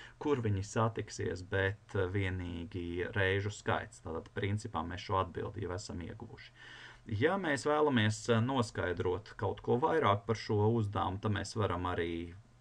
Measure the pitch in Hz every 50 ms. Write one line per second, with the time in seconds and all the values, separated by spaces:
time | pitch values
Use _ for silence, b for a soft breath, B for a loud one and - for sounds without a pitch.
0 | B B B B - 147 143 123 113 107 101 95 98 - - 120 110 113 110 -
1 | 110 - - - 101 92 92 92 90 - 98 95 95 95 98 - - - - 101
2 | 92 90 95 101 98 92 92 92 90 87 87 85 85 85 - 90 85 85 85 87
3 | 87 - - 101 95 95 95 101 98 104 101 - - - 92 78 - - - -
4 | - 82 80 82 - - - - - 98 104 107 - 110 - 80 80 85 90 95
5 | - - 104 95 92 87 85 - - - - - 92 85 87 95 - - 87 90
6 | 82 - - - 107 107 - - - - B B B B B B B B B B
7 | B - 117 101 127 160 190 202 180 160 143 123 - 151 147 156 156 147 135 117
8 | 107 107 107 - - - 117 110 117 127 139 131 117 - - - 90 90 87 85
9 | 92 92 90 92 - - - - 107 95 - - - - 117 123 147 165 165 160
10 | 135 104 104 104 - - 113 - - - 113 104 104 110 120 117 107 101 104 95
11 | 90 90 92 101 - 107 107 90 - - - 107 101 92 90 87 90 90 87 87
12 | 85 85 85 85 85 85 90 98 - - - -